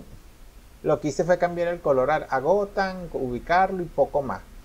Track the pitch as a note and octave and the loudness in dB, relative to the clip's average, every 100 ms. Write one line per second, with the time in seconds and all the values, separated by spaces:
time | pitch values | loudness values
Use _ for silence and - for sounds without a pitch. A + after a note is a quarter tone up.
0 | - - - - - - - - D#3 D3+ | -14 -18 -20 -20 -20 -20 -20 -6 0 0
1 | D3+ - E3 F3 F3 F3 E3+ F3 D#3 C3 | 0 0 2 2 2 0 -2 0 2 4
2 | C3 D#3 - C3 C#3 G3+ G3+ G3+ F#3+ F#3 | 4 0 0 0 2 2 2 -2 -2 -4
3 | E3+ - C3 A#2+ - F3 F#3+ F#3+ E3 - | -8 -6 -4 -6 0 2 2 0 -4 0
4 | C3+ D3+ C3 F#2+ - - | 2 0 -2 -6 -10 -18